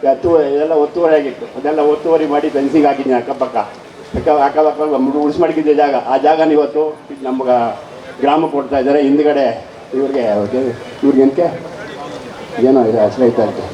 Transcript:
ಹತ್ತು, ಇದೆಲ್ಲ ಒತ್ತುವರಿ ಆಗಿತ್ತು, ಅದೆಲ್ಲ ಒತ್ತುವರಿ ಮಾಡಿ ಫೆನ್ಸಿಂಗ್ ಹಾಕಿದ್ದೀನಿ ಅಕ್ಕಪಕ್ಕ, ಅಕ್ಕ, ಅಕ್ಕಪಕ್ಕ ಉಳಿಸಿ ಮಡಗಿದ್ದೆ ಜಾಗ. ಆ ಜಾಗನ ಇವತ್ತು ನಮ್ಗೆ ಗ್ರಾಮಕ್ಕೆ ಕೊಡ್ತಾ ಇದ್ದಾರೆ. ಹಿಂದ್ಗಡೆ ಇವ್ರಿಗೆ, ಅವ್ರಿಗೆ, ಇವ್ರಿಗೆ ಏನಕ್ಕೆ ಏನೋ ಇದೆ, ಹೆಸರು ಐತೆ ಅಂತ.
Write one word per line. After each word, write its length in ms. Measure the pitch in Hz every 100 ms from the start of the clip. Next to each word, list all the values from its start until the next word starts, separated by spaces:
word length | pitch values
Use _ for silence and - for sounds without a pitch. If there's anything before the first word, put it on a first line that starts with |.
| -
ಹತ್ತು, 320 | 135 180 165
ಇದೆಲ್ಲ 300 | 143 143 156
ಒತ್ತುವರಿ 440 | 160 147 175 170 156
ಆಗಿತ್ತು, 440 | 135 123 117 127
ಅದೆಲ್ಲ 200 | 147 156
ಒತ್ತುವರಿ 480 | 147 151 175 160 156
ಮಾಡಿ 220 | 147 151
ಫೆನ್ಸಿಂಗ್ 360 | 139 139 151 143
ಹಾಕಿದ್ದೀನಿ 320 | 139 131 127
ಅಕ್ಕಪಕ್ಕ, 400 | 120 - 127 -
ಅಕ್ಕ, 680 | - - - - - - -
ಅಕ್ಕಪಕ್ಕ 880 | 151 139 151 151 147 151 139 135 143
ಉಳಿಸಿ 240 | 147 156
ಮಡಗಿದ್ದೆ 320 | 165 151 151
ಜಾಗ. 220 | 147 147 131 117
ಆ 100 | 131
ಜಾಗನ 340 | 135 160 156
ಇವತ್ತು 460 | 147 139 147 156 151 - 139
ನಮ್ಗೆ 540 | 131 131 131 123 117 104 - - - -
ಗ್ರಾಮಕ್ಕೆ 360 | 135 151 160 139
ಕೊಡ್ತಾ 220 | 131 139
ಇದ್ದಾರೆ. 220 | 131 143
ಹಿಂದ್ಗಡೆ 680 | 139 143 151 143 131 113 - - -
ಇವ್ರಿಗೆ, 340 | 131 139 135 117
ಅವ್ರಿಗೆ, 420 | 104 104 123 131 117 - -
ಇವ್ರಿಗೆ 180 | 139 131
ಏನಕ್ಕೆ 1400 | 135 156 170 - - - - - - - - - - 107 123
ಏನೋ 140 | 135
ಇದೆ, 200 | 113 113
ಹೆಸರು 240 | 104 123 123
ಐತೆ 160 | 107
ಅಂತ. 140 | 104 - -